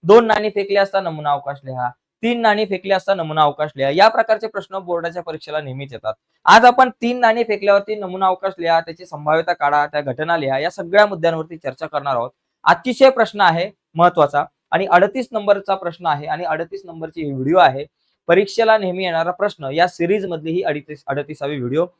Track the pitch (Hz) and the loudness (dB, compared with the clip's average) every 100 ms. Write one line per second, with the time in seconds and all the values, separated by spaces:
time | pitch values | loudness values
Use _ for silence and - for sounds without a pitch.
0 | 165 220 233 214 214 202 196 196 196 196 | 8 6 6 0 0 -4 -2 0 0 -2
1 | 180 156 151 143 143 139 131 127 123 - | -4 -6 -4 -4 -4 -12 -12 -8 -8 -8
2 | _ _ 226 240 226 208 214 190 190 190 | _ _ -4 0 0 0 -2 -6 -2 -2
3 | - 196 156 156 147 143 151 135 135 151 | 0 -4 -2 0 0 0 -6 -4 -4 4
4 | 214 226 226 220 220 202 170 190 175 170 | 4 4 0 -2 -4 -10 -10 -12 -6 -6
5 | 165 170 170 156 - 151 147 131 139 117 | -6 -10 -12 -12 -8 -8 -8 -12 -12 -10
6 | 107 110 _ _ - 202 247 247 254 - | -10 -10 _ _ 6 8 8 6 2 0
7 | 233 247 240 226 233 208 196 202 202 214 | -4 0 0 0 -2 -2 2 2 0 -8
8 | 190 185 190 185 196 190 170 165 165 165 | -8 -2 0 0 -4 -6 0 0 -2 -16
9 | 180 151 147 156 170 170 143 147 147 147 | -16 -10 -2 0 0 -2 0 0 0 -4
10 | 143 123 156 170 139 135 156 180 170 196 | -6 -6 -4 -2 -2 -2 -4 -8 -2 2
11 | 208 190 165 160 160 165 139 127 160 151 | 2 2 -2 -2 -8 -10 -12 -10 -8 -6
12 | 139 127 123 _ _ _ - 170 247 247 | -4 -4 -4 _ _ _ 0 0 0 4
13 | 262 254 214 208 185 165 190 _ _ 160 | 4 4 -2 2 2 2 -4 _ _ 2
14 | 175 175 147 143 - _ _ 170 190 175 | 2 4 2 2 -4 _ _ -4 2 4
15 | 202 233 247 226 202 202 196 190 175 170 | 4 0 -6 -6 0 -2 0 -6 -6 -8
16 | 175 147 151 156 170 156 165 196 180 165 | -4 -4 -4 -2 0 0 -4 -12 -16 -14
17 | 160 160 151 135 131 180 160 131 151 _ | -14 -8 -8 -4 2 4 4 2 -12 _
18 | _ _ - 175 202 - 226 220 190 180 | _ _ 0 2 2 0 2 2 2 -4
19 | 185 165 165 175 208 - 139 147 175 - | -4 -2 -4 -4 -6 -6 -8 -2 -2 0
20 | 170 208 190 165 156 170 185 147 143 147 | -2 -2 -2 -8 -6 -4 -4 -6 -10 -18
21 | - 143 143 156 143 147 123 143 180 _ | -8 -8 -8 -10 -8 -6 -4 -4 -4 _